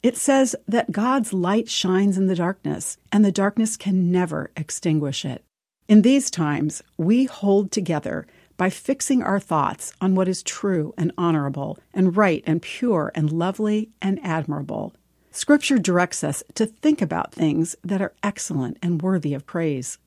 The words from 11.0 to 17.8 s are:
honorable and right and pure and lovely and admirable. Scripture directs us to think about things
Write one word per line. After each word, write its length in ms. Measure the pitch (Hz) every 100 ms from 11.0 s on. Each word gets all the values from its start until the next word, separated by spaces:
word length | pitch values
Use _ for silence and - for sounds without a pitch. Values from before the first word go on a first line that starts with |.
| 165 -
honorable 640 | 170 156 139 135 139 - _
and 240 | - 185 180
right 280 | 202 160 -
and 160 | 160
pure 480 | - - 247 185 147 -
and 160 | 151
lovely 580 | 165 175 196 214 214 220 _
and 200 | 196 196
admirable. 720 | 233 160 151 147 143 107 101 _ _ _ _
Scripture 460 | - - 294 - 262
directs 440 | 190 175 180 -
us 220 | 147 143 -
to 100 | -
think 380 | 220 _ 302 302
about 300 | 160 165 -
things 420 | - 156 147 165 -